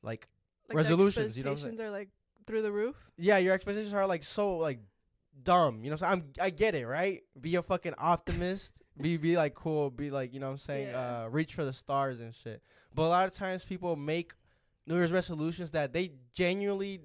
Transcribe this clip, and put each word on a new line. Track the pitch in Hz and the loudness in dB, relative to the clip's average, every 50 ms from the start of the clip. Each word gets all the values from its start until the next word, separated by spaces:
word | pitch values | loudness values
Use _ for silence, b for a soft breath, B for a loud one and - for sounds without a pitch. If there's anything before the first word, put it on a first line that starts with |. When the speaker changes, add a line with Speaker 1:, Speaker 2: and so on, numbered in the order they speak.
| - | -8
Speaker 1:
like, | 110 113 - - _ _ _ _ _ _ _ _ - | -8 -10 -10 -12 _ _ _ _ _ _ _ _ 0
Speaker 2:
Like, | |
the | - | 4
Speaker 1:
resolutions, | 156 160 147 165 170 196 202 196 233 214 220 110 | 4 6 6 6 6 6 4 4 2 -2 -2 -2
you | 120 135 | -4 -4
know | 139 | -4
what | - 147 | -4 -4
I'm | |
saying? | 147 247 226 | -6 -8 -8
Speaker 2:
expectations | 220 | -8
are, | 226 214 | -8 -6
like, | 208 196 208 190 _ _ _ _ _ _ 208 | -6 -8 -10 -10 _ _ _ _ _ _ _
through | - 214 220 220 | -4 -2 -2 -2
the | 208 208 | 0 0
roof? | 208 214 240 294 b b b b | 0 -2 -2 -4 b b b b
Speaker 1:
Yeah, | - 170 196 208 196 | 0 4 6 6 6
your | 180 185 190 | 6 4 4
expectations | 185 - 202 202 214 214 208 202 | 2 2 -4 -4 -4 -4 -2 0
are, | 202 196 | 0 2
like, | 196 202 175 139 | 2 2 -2 -4
so, | - - - 208 202 185 | -6 -2 0 0 0 2
like, | 165 165 156 135 117 104 95 _ _ _ _ _ _ _ _ _ 139 123 | 0 0 -2 -2 -4 -10 -20 _ _ _ _ _ _ _ _ _ -8 2
dumb, | 185 180 180 170 143 117 107 110 | 4 6 6 6 4 2 -2 -6
you | 135 | -6
know | 151 | -4
what | 156 180 | -2 0
I'm | 175 196 180 | 0 0 0
saying? | 160 139 135 - | -2 -6 -6 -2
I'm, | 175 | -2
I | 196 | -2
get | 170 147 208 220 196 | 0 2 2 2 2
it, | 147 120 | 0 -2
right? | 113 127 156 180 196 190 - _ _ _ 139 | -2 -2 0 0 0 -2 -4 _ _ _ -10
Be | 123 160 170 | -4 0 0
a | 175 170 | 0 0
fucking | - 190 175 - 175 151 - | 0 -2 -2 -2 -6 -6 0
optimist. | - 165 175 170 - - 170 170 175 180 190 196 - - _ _ _ | 2 2 2 2 2 -4 -2 -2 0 -2 -2 -4 -8 -14 _ _ _
Speaker 2:
<laughs> | _ _ - | _ _ -4
Speaker 1:
Be, | 139 160 170 | 0 0 0
be, | 165 151 165 170 | 2 2 2 4
like, | 170 160 147 135 | 4 4 2 0
cool. | - - 165 156 151 147 139 | -4 -4 -2 0 0 0 0
Be, | 123 117 143 147 | -2 -6 -8 -4
like, | 139 139 131 123 123 | -4 -4 -4 -4 -6
you | 135 | -8
know | 135 | -6
what | 135 135 | -6 -8
I'm | 139 | -8
saying? | - - 143 139 139 131 | -8 -6 -6 -4 -4 -4
Speaker 2:
Yeah. | 120 127 127 123 120 117 113 | -4 -4 -4 -4 -4 -6 -6
Speaker 1:
Uh, | 113 | -2
reach | 120 151 160 - - | -2 -2 -2 -2 -4
for | - 156 | -6 -6
the | 135 131 | -6 -6
stars | - - - 139 139 139 135 127 117 | -10 -6 -2 0 0 0 0 -4 -8
and | 117 113 113 | -12 -14 -16
shit. | - - 117 107 - b b b b b b b | -14 -14 -14 -14 -14 b b b b b b b
But | 147 160 | 0 2
a | 165 | 4
lot | 170 180 185 | 4 4 4
of | 190 180 | 2 0
times | - 202 190 185 185 - | -4 -6 -4 -4 -6 -6
people | - 190 180 180 180 170 | -8 -10 -6 -2 -4 -4
make | 147 143 147 156 170 170 - - _ _ _ _ _ _ _ _ _ _ | -2 -2 -2 -2 -2 -4 -6 -12 _ _ _ _ _ _ _ _ _ _
New | - 165 | -2 0
Year's | 175 175 165 170 | 2 2 2 2
resolutions | 185 175 - 175 151 151 165 170 170 180 160 | 0 0 -2 -4 -4 -2 -4 -4 -6 -10 -4
that | 147 160 147 135 123 | -2 -2 -2 0 -2
they | 165 185 180 147 131 123 120 _ | -2 -4 -4 -6 -16 -20 _ _
genuinely | - 185 175 185 196 202 202 202 196 196 196 196 185 151 | 0 2 2 2 2 0 0 0 -2 -4 -6 -8 -10 -14